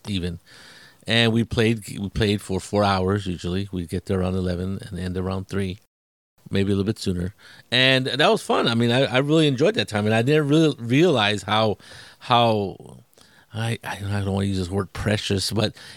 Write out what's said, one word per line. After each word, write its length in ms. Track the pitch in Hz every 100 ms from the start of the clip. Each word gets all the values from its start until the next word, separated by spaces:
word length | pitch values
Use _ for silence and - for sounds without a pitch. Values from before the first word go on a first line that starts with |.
| -
even. 300 | 98 87 85 - - - - - _ -
And 260 | 113 117
we 120 | 113
played, 540 | 113 - 110 117 98 -
we 100 | 98
played 320 | - 107 104
for 180 | - 92
four 220 | - 101
hours 440 | 101 95 92 104 95
usually. 420 | 85 87 92 98
We'd 180 | 92 82
get 160 | 92 -
there 140 | 95
around 140 | 92 92
eleven 420 | 90 87 92 98 -
and 100 | 87
end 180 | 92 92
around 300 | 92 95 95
three, 300 | 98 95 90 _ _ _ _ _ _ -
maybe 180 | 98 98
a 20 | 98
little 80 |
bit 140 | 98 110
sooner. 360 | - 90 92 - - - -
And 360 | 123 131 131 131
that 240 | 127 165
was 120 | 220
fun. 240 | - 240 226
I 60 |
mean, 160 | 117 120
I, 140 | 123
I 140 | 135 123
really 280 | 143 160 151
enjoyed 260 | 123 165
that 140 | 220 107
time. 180 | 104 107
And 80 |
I 80 | 113
didn't 260 | 120 151 143
really 260 | 151 160 -
realize 640 | 113 131 180 131 104 104
how, 340 | 92 107 110 95 - - - -
how 800 | - 120 117 107 98 - - 62 - _ _ _ _ 107
I, 200 | 113 117
I, 140 | - - 98
I 140 | 101
don't 120 | 98
wanna 140 | 98 98
use 120 | 95
this 100 | 87
word 220 | 98 95
precious, 580 | - 107 107 - 98 -
but 240 | 101 107 - -